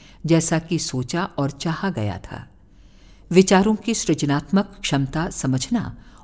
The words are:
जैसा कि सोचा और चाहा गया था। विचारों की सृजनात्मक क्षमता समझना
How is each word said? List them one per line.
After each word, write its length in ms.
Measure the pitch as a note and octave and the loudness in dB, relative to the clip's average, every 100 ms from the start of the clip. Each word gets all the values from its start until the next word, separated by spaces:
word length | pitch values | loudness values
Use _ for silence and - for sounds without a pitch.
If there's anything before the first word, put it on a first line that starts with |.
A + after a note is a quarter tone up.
| - - D3+ | -20 -8 2
जैसा 340 | E3 D#3+ D#3+ | 2 4 0
कि 200 | D#3+ E3 | -2 -4
सोचा 440 | - C3 B2+ E3+ G3 - | -2 -4 -4 -4 -4 -2
और 140 | C#3 | -4
चाहा 380 | - F3 D#3 G3 | -2 -6 -4 -4
गया 280 | C#3 G#2 F#2+ | -2 -4 -4
था। 300 | - - - - - - - - - - - | -10 -14 -16 -20 -20 -20 -20 -20 -20 -20 2
विचारों 440 | F3 F#3+ F#3+ G3+ G#3+ | 4 6 6 4 0
की 180 | - | -2
सृजनात्मक 840 | A3 - D3+ C#3+ C#3+ - G3 G3+ - | -4 0 0 0 -2 0 0 0 -6
क्षमता 480 | - C#3 C3+ D#3 F3+ | -2 -2 0 -2 -4
समझना 680 | - C3+ B2+ - A#3 A#2 - - - | -4 -2 -2 0 -4 -4 -10 -20 -20